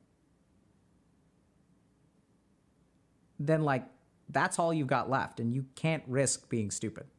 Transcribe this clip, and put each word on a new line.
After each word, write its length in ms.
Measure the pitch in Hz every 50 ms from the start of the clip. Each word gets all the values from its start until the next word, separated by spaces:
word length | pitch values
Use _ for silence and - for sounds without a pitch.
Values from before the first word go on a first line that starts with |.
| _ _ _ _ _ _ _ _ _ _ _ _ _ _ _ _ _ _ _ _ _ _ _ _ _ _ _ _ _ _ _ _ _ _ _ _ _ _ _ _ _ _ _ _ _ _ _ _ _ _ _ _ _ _ _ _ _ _ _ _ _ _ _ _ _ _ _ -
then, 220 | 143 147 160 156 156
like, 240 | 143 131 123 - - - - _ _ _ _ _ -
that's 300 | 143 139 160 185 - -
all 140 | 170 165 160
you've 140 | 160 139
got 220 | 131 139 120 - -
left, 300 | 131 131 - - - -
and 140 | 117 117 123
you 120 | 135 131 - -
can't 280 | - - 160 160 156 -
risk 440 | 131 123 135 135 120 - - - -
being 200 | 127 117 107 98
stupid. 380 | - - - 104 82 - - - _